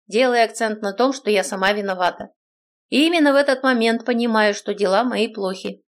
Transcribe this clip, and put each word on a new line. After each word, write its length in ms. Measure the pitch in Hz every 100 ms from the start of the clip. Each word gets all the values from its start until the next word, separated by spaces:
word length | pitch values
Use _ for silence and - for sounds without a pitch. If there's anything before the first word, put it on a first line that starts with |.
| -
делая 380 | 202 254 240
акцент 380 | 220 226 226 214
на 100 | 208
том, 220 | 190 262
что 160 | 269 -
я 140 | 208
сама 280 | 185 196 190
виновата. 560 | 208 196 180 175 - - _ _ _ _ _ -
И 160 | 247 320
именно 260 | 339 294
в 40 | 277
этот 260 | 285 269
момент 420 | 269 247 226 226
понимаю, 480 | - 233 240 220 214
что 220 | 202 -
дела 280 | 202 196 190
мои 260 | 247 208 226
плохи. 520 | 220 190 190 202 196